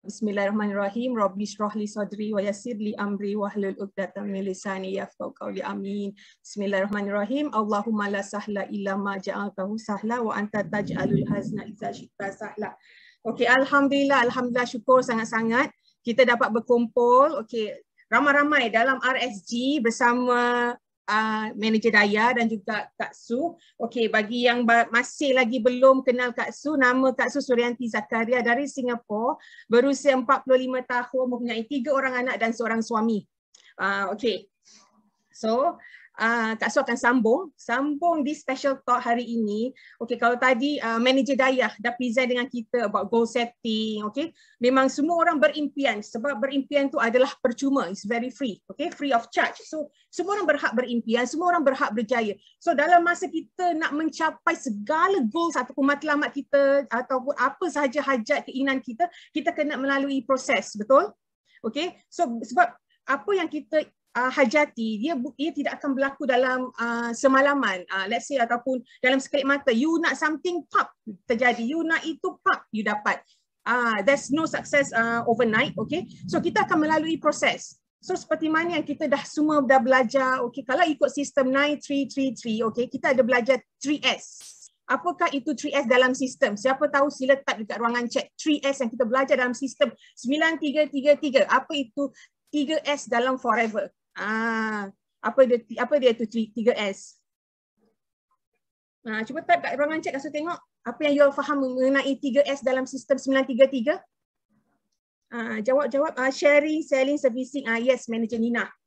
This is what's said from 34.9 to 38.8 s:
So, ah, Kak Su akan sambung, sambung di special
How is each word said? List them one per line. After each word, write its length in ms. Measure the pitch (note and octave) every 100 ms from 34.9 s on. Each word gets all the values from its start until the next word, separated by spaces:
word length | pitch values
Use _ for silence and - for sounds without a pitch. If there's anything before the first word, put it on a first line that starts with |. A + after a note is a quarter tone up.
| _ _ _ _
So, 400 | - A3 A#3 D#4+ E4+ - - - -
ah, 340 | A3+ A#3 A3
Kak 160 | A3 A3+
Su 80 | C#4+
akan 100 | C4
sambung, 560 | B3 A#3+ B3+ A3 C#4 F#4 _
sambung 640 | - A#3+ D4 C#4+ E4+ E4
di 140 | C#4 D4+
special 420 | - C4 C#4+ C4